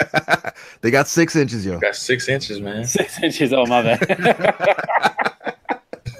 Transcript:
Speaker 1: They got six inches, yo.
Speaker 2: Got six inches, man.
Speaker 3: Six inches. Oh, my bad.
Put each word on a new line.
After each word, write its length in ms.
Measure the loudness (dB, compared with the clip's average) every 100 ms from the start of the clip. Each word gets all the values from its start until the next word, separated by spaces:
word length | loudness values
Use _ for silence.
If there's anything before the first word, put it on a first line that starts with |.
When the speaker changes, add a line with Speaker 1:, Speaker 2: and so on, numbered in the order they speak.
| -2 -2 0 -2 -2 -14 -20 -4
Speaker 1:
They 100 | 2
got 160 | 2 2
six 280 | 2 2 2
inches, 300 | 0 -2 -4
yo. 140 | -2
Speaker 2:
Got 160 | -2 -2
six 340 | -4 -2 0
inches, 320 | -2 -4 -8
man. 240 | -8 -6 -2
Speaker 3:
Six 360 | -2 -2 -2
inches. 300 | -2 0 2
Oh, 140 | 2 4
my 160 | 4
bad. 720 | 4 2 0 2 2 2 0 0 2 0 0 0 0 0 -4 -4 -12 -10 -10 -10 -12 -16 -14 -12